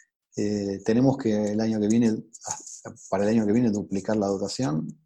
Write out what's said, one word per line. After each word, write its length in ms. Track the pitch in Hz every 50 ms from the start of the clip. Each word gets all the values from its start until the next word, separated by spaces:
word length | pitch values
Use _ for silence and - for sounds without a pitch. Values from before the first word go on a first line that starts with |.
| _ _ _ _ _ _ -
Eh, 460 | - 104 104 104 104 101 98 98 95 -
tenemos 320 | 113 113 123 131 135 135
que 360 | - - 110 107 104 107 104
el 80 | 104 110
año 200 | 113 113 110 107
que 80 | 104 104
viene, 360 | 113 120 120 110 110 - - - - - - - - - - - - - - 107 104 - - -
para 140 | 98 95 101
el 60 | 107
año 160 | 117 113 107
que 60 | 104
viene, 180 | 104 123 127 113
duplicar 460 | 101 104 92 - 98 98 - - 107
la 100 | 110 98
dotación 600 | 98 98 95 98 98 - - 131 147 151 156 151 - - - _